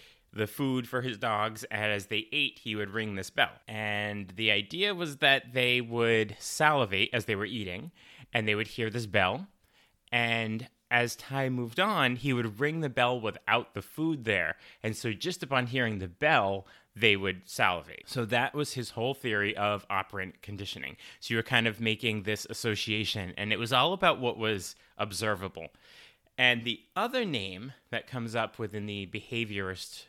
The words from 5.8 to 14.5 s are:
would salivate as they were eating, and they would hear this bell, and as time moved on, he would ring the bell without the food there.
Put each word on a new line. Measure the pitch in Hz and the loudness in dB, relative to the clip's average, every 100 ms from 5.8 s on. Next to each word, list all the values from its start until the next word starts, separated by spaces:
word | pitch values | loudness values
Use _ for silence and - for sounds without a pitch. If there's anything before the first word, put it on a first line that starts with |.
would | 117 117 117 113 107 - | 0 2 4 4 2 -4
salivate | - - 151 147 110 95 101 | -8 2 4 6 4 2 0
as | 120 107 | 0 0
they | 101 | -2
were | 104 | -2
eating, | 117 98 90 165 - - - - | -6 -6 -8 -10 -16 -20 -20 -4
and | 120 107 | 0 2
they | 104 | 2
would | 110 | 0
hear | - 110 | -2 -2
this | 117 107 | -2 0
bell, | 101 92 120 196 _ _ _ _ _ _ | 4 4 2 -6 _ _ _ _ _ _
and | 120 117 117 110 110 123 _ - | 0 2 2 0 -4 -8 _ 0
as | 120 120 - | 2 2 -2
time | - 139 131 | -6 -2 0
moved | 127 120 120 | -2 -2 0
on, | 202 190 131 123 | 2 4 2 2
he | 139 | 0
would | 123 113 101 | 0 0 0
ring | 143 160 | -2 0
the | 151 | -2
bell | 123 123 123 | 2 2 2
without | 110 - - 113 113 | -2 -4 2 2 2
the | 104 | -8
food | - - 160 151 113 | -10 -4 -2 0 2
there. | 98 80 | 2 2